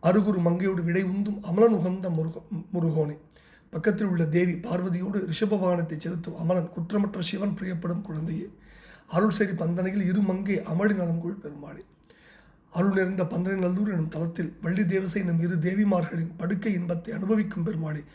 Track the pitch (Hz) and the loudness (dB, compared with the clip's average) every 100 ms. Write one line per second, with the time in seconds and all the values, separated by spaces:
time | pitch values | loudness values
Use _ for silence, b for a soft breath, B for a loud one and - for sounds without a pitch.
0 | 170 196 202 190 170 170 190 185 165 175 | 6 4 4 2 2 2 2 0 0 0
1 | 190 196 202 202 - 175 233 202 175 185 | 0 0 -2 -4 -2 4 6 6 2 -2
2 | 185 165 160 160 - 170 - 175 165 156 | -2 -2 -2 -6 -10 -10 -4 0 0 2
3 | 147 151 - b b b b 165 214 208 | 0 -2 -14 b b b b -2 0 0
4 | 208 175 160 165 180 175 220 180 185 175 | 0 2 2 2 2 0 -4 -4 -2 -2
5 | 190 202 185 160 208 202 185 175 165 151 | -2 -4 -2 -2 0 2 2 2 0 -4
6 | 160 175 170 165 165 180 170 - 170 208 | -6 -6 -8 -4 0 0 0 -6 -2 0
7 | 196 190 170 190 202 170 185 175 170 175 | 0 -2 -4 -2 -2 -4 -4 -4 -2 -4
8 | - 156 165 165 190 - B B B B | -4 -6 -4 -4 -6 -14 B B B B
9 | B 165 214 175 202 165 165 175 185 202 | B 2 2 4 0 0 -2 0 0 0
10 | 175 185 196 190 202 190 - 165 208 196 | 2 2 2 0 0 -2 0 2 2 2
11 | 170 165 170 202 151 147 143 - - - | 0 0 -2 -8 -10 -12 -14 -16 -18 -20
12 | _ b b b b b _ 170 196 190 | _ b b b b b _ 0 2 4
13 | 185 185 180 - 180 196 180 180 208 180 | 2 0 -2 0 0 0 0 2 0 0
14 | 160 151 170 170 160 - 165 185 190 190 | -2 -2 -4 -2 -6 -4 -2 2 2 2
15 | 190 208 180 165 175 180 165 190 208 185 | 0 -2 0 0 2 0 0 2 2 2
16 | 160 165 165 - 175 202 233 185 175 170 | 0 -2 -6 -4 -4 -2 0 -2 -2 -4
17 | - 226 190 220 214 - 165 160 160 151 | -4 -6 0 2 2 -2 -2 -2 -4 -6
18 | - | -10